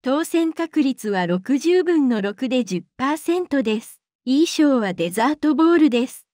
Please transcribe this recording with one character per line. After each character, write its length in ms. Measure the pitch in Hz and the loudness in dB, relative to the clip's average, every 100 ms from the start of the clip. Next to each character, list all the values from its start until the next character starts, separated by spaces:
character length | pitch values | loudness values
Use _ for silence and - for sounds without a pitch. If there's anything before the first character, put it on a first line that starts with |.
当 240 | 254 285 330 | -2 -2 0
選 260 | 330 330 | 0 -2
確 300 | 311 330 311 | -4 -4 -2
率 280 | 269 247 214 | -2 -2 -4
は 160 | 196 175 | -2 0
六 320 | 180 185 269 | -2 -2 -2
十 280 | 330 359 339 | 2 2 2
分 240 | 330 262 | 2 2
の 120 | 226 | 0
六 280 | 196 202 254 | -4 -6 -2
で 160 | 254 233 | -2 -2
十 180 | 180 - - | -6 -8 -6
パ 160 | 262 | -4
ー 40 | 302 | -4
セ 220 | - 359 | -2 -2
ン 80 | 359 | -2
ト 160 | 277 | -2
で 160 | 220 214 | -2 -4
す。 220 | - - _ _ - | -8 -20 _ _ -2
E 200 | 269 339 | 0 2
賞 360 | - 294 262 | 2 2 2
は 120 | 202 | -2
デ 160 | 165 170 | -4 -6
ザ 180 | 185 240 | 0 0
ー 80 | 302 | 0
ト 180 | 302 277 | 0 2
ボ 180 | 330 | 4
ー 60 | 339 | 4
ル 100 | 302 | 4
で 180 | 233 254 | 2 -2
す。 200 | - _ | -8 _